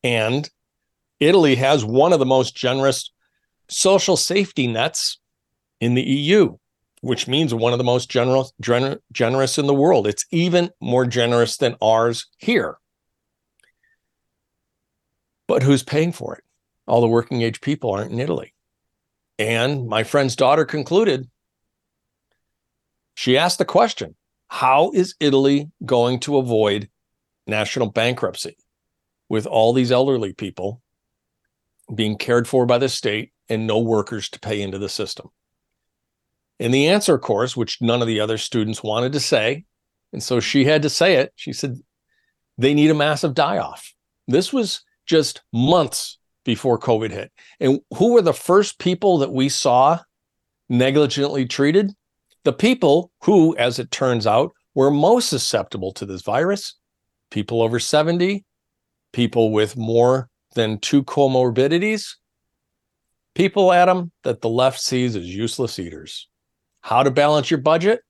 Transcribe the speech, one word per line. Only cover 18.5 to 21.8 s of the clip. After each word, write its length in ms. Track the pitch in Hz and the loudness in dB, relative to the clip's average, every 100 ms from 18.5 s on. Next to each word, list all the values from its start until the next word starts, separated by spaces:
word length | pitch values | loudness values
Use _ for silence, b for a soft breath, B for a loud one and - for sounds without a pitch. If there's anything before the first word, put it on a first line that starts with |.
| _ _ _ _ _ _ _ _ - | _ _ _ _ _ _ _ _ -6
And 480 | 107 117 127 143 117 | -2 0 -2 -4 -4
my 160 | 107 | -4
friend's 320 | 110 147 135 | 0 0 0
daughter 300 | - 131 151 | 0 2 2
concluded, 640 | 147 151 139 185 220 135 127 _ _ _ _ _ | 0 -4 -2 0 0 -2 -6 _ _ _ _ _